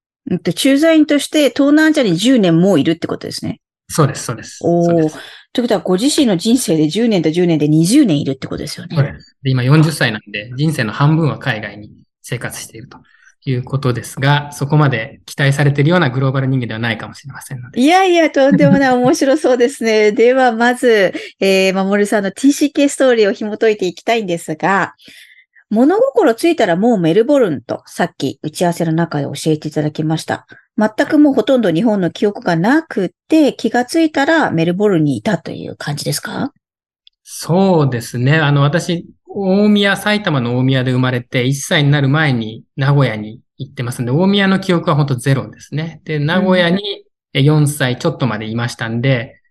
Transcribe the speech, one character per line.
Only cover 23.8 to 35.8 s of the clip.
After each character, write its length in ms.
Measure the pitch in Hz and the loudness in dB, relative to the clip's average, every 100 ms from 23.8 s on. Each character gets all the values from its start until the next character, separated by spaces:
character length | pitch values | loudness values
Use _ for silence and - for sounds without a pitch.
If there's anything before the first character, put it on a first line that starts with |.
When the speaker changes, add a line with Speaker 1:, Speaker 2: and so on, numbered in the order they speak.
| 180 | -4
Speaker 1:
い 80 | |
き 100 | - | -6
た 100 | - | -4
い 80 | 233 | -4
ん 40 | 190 | -2
で 120 | 170 | -6
す 160 | - | -6
が、 400 | 156 170 190 160 _ - - - _ _ _ - | -4 -2 0 -2 _ -20 -20 -20 _ _ _ -4
物 300 | 208 277 403 | 2 2 4
心 360 | 539 480 302 | 2 2 2
つ 140 | 226 330 | 2 0
い 60 | |
た 120 | 330 202 | 0 0
ら 100 | 170 | 2
も 180 | 233 | 2
う 40 | 214 | 2
メ 140 | 165 | 2
ル 120 | 190 | 2
ボ 160 | 277 285 | 2 2
ル 100 | 202 | 2
ン 120 | 139 | -2
と、 200 | - - - | -8 -10 -10
さ 180 | - | -6
っ 80 | 180 - | -6 -4
き 220 | 135 - | -8 -6
打 80 | 151 | -10
ち 120 | - | -2
合 40 | 175 | -2
わ 40 | |
せ 100 | 170 | 0
の 80 | 165 | -2
中 260 | 160 170 147 | 0 -2 -4
で 60 | |
教 80 | 139 143 165 | -6 -4 -2
え 100 | 151 | -2
て 120 | 151 | -2
い 40 | |
た 100 | 156 | -4
だ 80 | 151 | -4
き 140 | 151 | -4
ま 120 | 156 160 | -4 -4
し 80 | |
た。 220 | - - _ - _ - | -4 -8 _ -20 _ -4
全 280 | 214 - 277 | -4 -2 0
く 120 | 294 | 4
も 140 | 294 | 4
う 20 | |
ほ 80 | 262 | 4
と 160 | - 254 | 2 2
ん 20 | |
ど 120 | 190 | 2
日 100 | 160 | 0
本 180 | 233 208 | 0 0
の 100 | 165 | -2
記 160 | - 208 | 0 -2
憶 160 | 202 | -2
が 140 | - 160 | -2 0
な 260 | 208 311 | 2 0
く 280 | - 220 175 _ - | 0 -6 -6 _ 0
て、 240 | 320 269 | 2 2
気 180 | - 220 | 0 -2
が 140 | 247 | -2
つ 160 | 240 330 | -2 0
い 120 | 320 | 0
た 120 | 294 | 0
ら 280 | 277 330 240 | 0 2 0
メ 120 | 165 | 0
ル 100 | 165 | 0
ボ 140 | 180 208 | 0 2
ル 120 | 175 | 2
ン 40 | |
に 120 | 147 117 | 0 -2
い 60 | |
た 160 | - - | -2 -4
と 120 | - | -6
い 180 | - - | -12 -12
う 60 | |
感 220 | - | -10